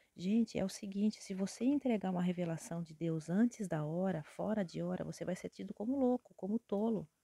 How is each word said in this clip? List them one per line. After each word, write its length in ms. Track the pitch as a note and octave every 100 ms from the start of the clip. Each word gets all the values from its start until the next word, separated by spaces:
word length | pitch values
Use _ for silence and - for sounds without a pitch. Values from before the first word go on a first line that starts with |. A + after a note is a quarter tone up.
| _ -
Gente, 420 | F3+ A3 A3+ -
é 80 | F#3+
o 40 |
seguinte, 520 | - G3+ G3 G#3+ -
se 120 | -
você 300 | F#3+ G3 -
entregar 460 | A#3+ C#4+ C4+ A3 F#3+
uma 140 | F3+
revelação 580 | F3+ F3 F3 D#3+ - E3+
de 120 | E3+
Deus 360 | D#3 E3 D#3+ D#3
antes 380 | F3+ A#3+ - F#3+
da 180 | D#3 D3+
hora, 380 | E3 F#3+ D#3+
fora 420 | D#3 - F3+ A3 F3
de 160 | D#3+
hora, 220 | F3 F3+
você 200 | D#3 E3
vai 120 | E3 F3+
ser 140 | F3+
tido 240 | - F#3+
como 260 | - G#3+ C#4
louco, 340 | B3+ B3 - -
como 220 | F#3+ A3
tolo. 500 | - G3+ A3+ G#3 D#3 _